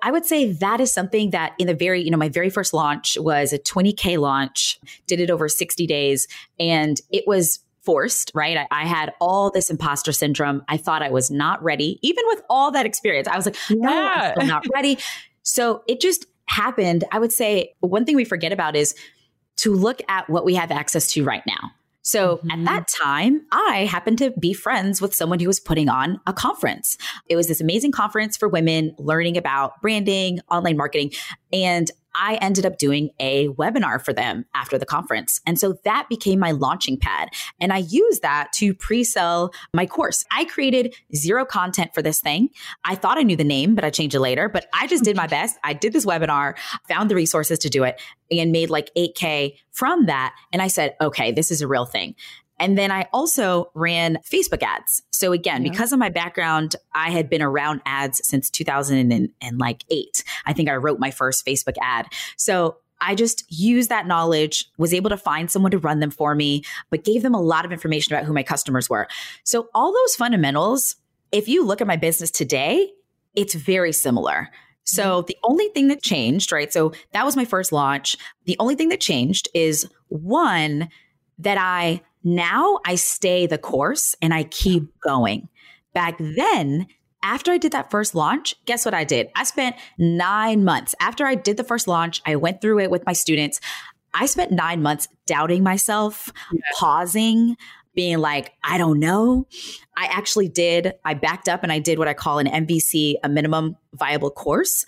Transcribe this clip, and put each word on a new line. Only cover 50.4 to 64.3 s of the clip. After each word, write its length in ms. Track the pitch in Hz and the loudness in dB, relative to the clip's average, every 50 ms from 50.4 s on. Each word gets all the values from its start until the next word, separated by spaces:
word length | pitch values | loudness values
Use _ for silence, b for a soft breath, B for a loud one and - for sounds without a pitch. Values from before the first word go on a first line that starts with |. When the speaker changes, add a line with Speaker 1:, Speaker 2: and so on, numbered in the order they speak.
| B B | B B
Speaker 1:
And 80 | - 185 | -2 -2
I 60 | 190 | 0
said, 300 | 190 - 175 151 139 - - | 0 0 0 0 -2 0 0
"Okay, 300 | 156 147 - - 120 117 | -2 -2 0 0 -2 0
this 220 | 117 156 156 - | 0 0 0 0
is 100 | 170 147 | -2 -2
a 60 | 147 135 | 0 0
real 180 | 139 120 123 | 0 0 0
thing." 300 | 123 - 101 87 - - B B B B B B B _ - | -2 -4 -6 -6 -8 -10 B B B B B B B _ -2
And 180 | 175 196 196 | 0 2 2
then 140 | 196 196 196 | 2 2 0
I 180 | 190 190 185 - - | 0 -2 -2 -2 -2
also 560 | 254 320 320 - 269 214 185 180 175 175 - _ | 0 0 0 0 0 2 2 2 0 0 -4 _
ran 440 | 160 170 170 170 170 170 165 160 - - - | -2 -2 0 0 0 0 0 0 -2 -4 -2
Facebook 320 | - 381 - - 165 - | 0 0 0 0 -2 -2
ads. 380 | - 104 - - - - - - - _ | -2 -2 -4 -4 -4 -4 -4 -4 -4 _
So 220 | - - 196 180 | -4 -2 2 2
again, 320 | 180 175 175 180 147 127 127 | 0 0 0 -2 -2 0 -2
Speaker 2:
Yeah. 60 | 175 | -2
Speaker 1:
because 240 | 175 208 233 240 277 | -2 -2 -2 0 2
of 40 | 254 | 2
my 120 | 233 185 | 0 0
background, 640 | 165 170 170 175 - 185 170 165 160 156 156 156 - - - _ - | 0 -4 -4 -4 -4 -2 0 0 2 0 0 -2 -6 -10 -10 _ -4
I 140 | 156 160 165 | -2 -2 0
had 200 | 180 165 156 131 | 0 0 0 0
been 100 | 165 151 | 0 0
around 400 | 151 139 139 147 143 151 151 135 - | 2 0 0 0 0 -2 -4 -4 -6
ads 340 | 135 139 139 139 135 135 - | -4 -4 -2 -2 -2 -4 -4
since 280 | - - 143 135 - - | -2 0 0 0 -2 -2
two 140 | - - 156 | -4 -4 -4
thousand 460 | 156 139 139 139 143 139 131 127 120 | -2 -2 -2 0 2 2 4 4 4
and, 180 | 117 110 - - - _ | 4 2 2 0 -4 _
and, 180 | - 120 120 127 | -12 -8 -4 -2
like, 240 | 127 120 117 - - - | -2 -2 -4 -6 -4 -4
eight. 320 | 160 139 - - - - B B B B B | -4 -4 -4 -4 -6 -6 B B B B B
I 80 | 143 | -2
think 160 | 147 - 156 147 | 0 2 2 2
I 80 | 139 | 0
wrote 220 | 127 131 151 135 117 | 0 0 0 0 0
my 100 | 127 135 | -2 -4
first 340 | 131 - 135 131 131 - - | -2 -2 -2 0 0 -2 -2
Facebook 300 | - 139 - - 131 - - | -2 -2 -2 -2 -4 -4 -4
ad. 240 | 123 127 123 117 - - B B B B B | -2 -2 -2 -4 -4 -8 B B B B B
So 400 | B - 220 190 180 170 165 - - _ _ _ _ | B -2 0 2 2 2 0 -2 -6 _ _ _ _
I 140 | 175 185 202 | -4 -2 0
just 300 | 196 233 226 - - - _ | 2 2 0 0 -4 -8 _
used 400 | 165 156 196 233 240 247 240 - | -4 0 2 4 4 4 2 2
that 180 | 240 214 175 | -2 -2 0
knowledge, 600 | 180 175 165 165 165 | 0 2 2 4 4